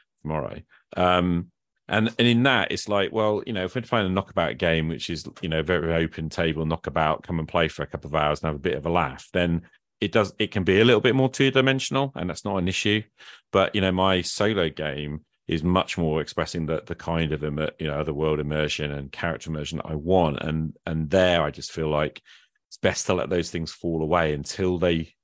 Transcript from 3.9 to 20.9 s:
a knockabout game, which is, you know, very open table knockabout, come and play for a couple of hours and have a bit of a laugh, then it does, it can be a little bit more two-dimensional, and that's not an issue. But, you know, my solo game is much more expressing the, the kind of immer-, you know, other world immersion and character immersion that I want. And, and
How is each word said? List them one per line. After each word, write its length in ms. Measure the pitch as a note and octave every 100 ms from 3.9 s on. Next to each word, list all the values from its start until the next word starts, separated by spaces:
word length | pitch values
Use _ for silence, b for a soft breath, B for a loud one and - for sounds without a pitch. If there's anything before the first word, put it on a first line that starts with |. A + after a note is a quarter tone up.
| A#2 F#2+
a 80 | F#2
knockabout 360 | - - D#2+ A1
game, 300 | F2 E2 D#2+
which 200 | E2 -
is, 180 | D#2+ - -
you 80 | E2+
know, 140 | D#2+
very 320 | D#2 F2 E2
open 340 | E2 E2 - D#2+
table 380 | - E2 D2+ D#2+
knockabout, 560 | D#2+ - D#2+ D#2 -
come 160 | - E2
and 100 | D#2
play 200 | F2 D#2+
for 140 | -
a 40 | D2
couple 220 | D#2+ C#2+
of 60 |
hours 260 | D#2 D2+ D2+
and 60 | D#2+
have 80 | D2
a 20 |
bit 180 | E2 C#2+
of 80 |
a 60 | D#2+
laugh, 360 | F2 C#2+ B1+ -
then 300 | F#2 F2 E2+ b b _ -
it 140 | G2+
does, 220 | A2+ G2+ -
it 120 | G#2+
can 140 | G#2
be 160 | F#2 F#2+
a 40 |
little 160 | A#2+ G#2+
bit 140 | B2+
more 160 | C3 C3
two-dimensional, 800 | - C3+ C3+ C3 C3+ - C3+ C#3
and 140 | - F2+
that's 160 | -
not 140 | G2+ F#2+
an 100 | F2+
issue. 340 | F2+ G#2 G#2+ - _ B B B
But, 220 | G2 F#2+
you 60 | G2+
know, 100 | F#2+
my 300 | F#2 F#2+ F#2
solo 480 | F2 - G#2 G2+ D#2+
game 560 | D2+ D2+ C#2 D2 D2 - _ -
is 180 | E2
much 320 | E2+ F#2 - -
more 240 | E2 D#2
expressing 460 | D2 - D#2+ E2+ D#2
the, 160 | D#2+
the 100 | -
kind 380 | E2+ - E2 D#2+
of 100 | D2
immer-, 280 | D2+ D2 D#2 -
you 60 | D#2
know, 120 | D2
other 140 | D2+
world 260 | D2 D#2 D2+
immersion 540 | D2 D2+ D2+ - D2
and 180 | C#2+ C#2
character 380 | - E2+ - E2
immersion 300 | D#2 D2 E2
that 120 | -
I 40 |
want. 460 | D#2 D#2+ F#2 D#2+ C#2+
And, 340 | D#2 D#2 D#2 -
and 240 | F2